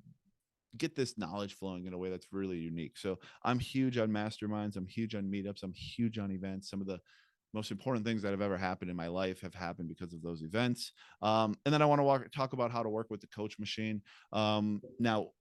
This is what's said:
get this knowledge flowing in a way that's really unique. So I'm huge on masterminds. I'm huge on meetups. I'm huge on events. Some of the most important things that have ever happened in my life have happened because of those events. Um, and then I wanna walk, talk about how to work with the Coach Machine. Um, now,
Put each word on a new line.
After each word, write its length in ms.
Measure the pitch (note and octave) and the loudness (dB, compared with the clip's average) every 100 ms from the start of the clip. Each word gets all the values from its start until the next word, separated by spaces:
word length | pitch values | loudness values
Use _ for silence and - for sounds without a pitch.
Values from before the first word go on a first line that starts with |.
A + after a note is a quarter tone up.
| - - _ _ _ _ _ A2+ | -18 -20 _ _ _ _ _ -4
get 180 | D#3 C#3 | -4 0
this 220 | B2 - | -2 -2
knowledge 380 | E2+ G2+ G2+ - | -4 -4 -6 -6
flowing 320 | F#2+ F2+ F2+ | -8 -6 -6
in 60 | |
a 40 | F2+ | -4
way 120 | F#2 | -4
that's 180 | F2+ - | -6 -6
really 260 | G2 F#2+ F2 | -4 -2 -2
unique. 400 | E2 E2 C#2+ - | -4 -4 -6 -6
So 220 | G2 F#2 - - | -4 -4 -8 -4
I'm 160 | A#2 B2 | 0 0
huge 380 | B2 C3 C3 A#2+ | 0 0 2 2
on 120 | A2 | 2
masterminds. 680 | G#2 G#2+ - G#2+ G#2+ G#2 G2 | 2 -2 -4 -4 -2 -2 -4
I'm 100 | F#2 | -6
huge 260 | - A2+ | -4 -4
on 100 | G#2+ | -2
meetups. 400 | G2 G2+ G2 G2 | -4 -4 -4 -6
I'm 100 | F#2+ | -8
huge 460 | F2 - - A2+ A2 | -8 -8 -2 0 0
on 120 | G2 | -4
events. 380 | F#2+ F#2+ F#2+ - | -2 -4 -6 -6
Some 100 | G2+ | -6
of 80 | F#2+ | -6
the 140 | F#2 - _ _ _ _ | -6 -10 _ _ _ _
most 180 | G#2+ G#2+ | -6 -6
important 340 | G2+ C3+ A#2+ A2 | -4 0 0 0
things 160 | A2 | 0
that 100 | G2+ | 0
have 100 | G2 | 0
ever 160 | G2+ F#2 | 0 0
happened 320 | F#2 F#2 F2+ | 0 -2 -4
in 60 | F2 | -4
my 120 | E2+ | -2
life 340 | F#2 F#2 F#2 | 0 0 -2
have 140 | F#2 F2 | -8 -6
happened 340 | E2+ F2+ E2+ | -6 -4 -8
because 240 | D#2+ F2 | -8 -10
of 80 | E2+ | -8
those 200 | E2+ E2 | -8 -6
events. 520 | D#2+ A2 B2 A#2+ - - - - | -2 2 2 0 -6 -14 -20 0
Um, 340 | G#2 A2 G#2+ G2+ C#3+ | 4 6 4 2 4
and 80 | |
then 80 | D3+ | 6
I 40 | D3+ | 8
wanna 180 | D3 C#3 | 8 6
walk, 260 | C3+ - | 4 2
talk 220 | D3 C3 | -2 0
about 180 | C3 A#2 | 2 2
how 120 | A#2+ | 2
to 60 | A2 | 0
work 200 | G#2+ A2+ | 0 -2
with 100 | G#2 | -6
the 80 | - | -8
Coach 320 | - G#2+ - | -6 -6 -4
Machine. 420 | G#2 - A2 G#2 - - - | -6 -2 -2 -2 -6 -20 -2
Um, 500 | G#2 G#2+ G#2+ G#2 G#2 - - | 4 6 6 4 0 -4 0
now, 320 | A#2 G#2+ F2 _ | 2 2 0 _